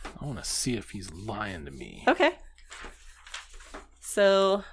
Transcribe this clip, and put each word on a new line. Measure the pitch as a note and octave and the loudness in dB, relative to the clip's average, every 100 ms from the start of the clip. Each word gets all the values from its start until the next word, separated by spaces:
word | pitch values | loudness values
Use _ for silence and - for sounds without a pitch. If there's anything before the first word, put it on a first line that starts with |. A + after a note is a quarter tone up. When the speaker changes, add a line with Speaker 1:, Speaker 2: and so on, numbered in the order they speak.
| - - | -12 -10
Speaker 1:
I | C#3+ | -8
wanna | C#3 | -6
see | - - - A#2 | -4 -2 0 -2
if | - | -4
he's | G2+ F#2 | -10 -10
lying | E2 G2+ G2+ G#2 F2+ C#2+ | -10 -8 -6 -6 -6 -10
to | |
me. | C2+ - G1+ - | -12 -14 -2 2
Speaker 2:
Okay. | D#4 D#4+ F4+ - - - - - - - - - - - - - - - _ | 4 4 2 -8 -20 -18 -16 -14 -16 -20 -20 -16 -16 -14 -18 -16 -18 -18 _
So, | - - G3+ G3 G3 G3 G3 | -4 6 8 8 6 4 -2